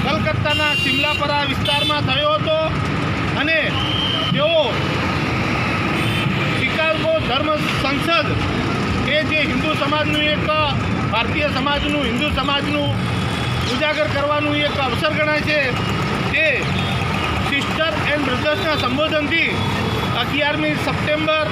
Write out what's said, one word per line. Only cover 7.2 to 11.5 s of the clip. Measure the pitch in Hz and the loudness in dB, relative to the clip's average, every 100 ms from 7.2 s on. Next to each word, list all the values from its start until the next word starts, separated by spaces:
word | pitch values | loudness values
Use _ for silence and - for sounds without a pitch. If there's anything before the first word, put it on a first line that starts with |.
| - 254 302 302 | 0 0 0 0
સંસદ, | 247 233 269 277 320 330 302 - - - - - - - 254 | 0 0 0 0 0 0 2 0 0 -2 -2 -2 0 0 0
એ | 302 | 0
જે | 311 311 | 2 0
હિન્દુ | 269 254 294 | 0 0 0
સમાજનું | 302 285 302 302 302 | 0 0 2 2 2
એક, | 302 302 285 311 294 277 - - - | 2 0 0 2 2 0 0 0 0
ભારતીય | 214 240 302 | 0 0 0
સમાજનું, | 294 | 0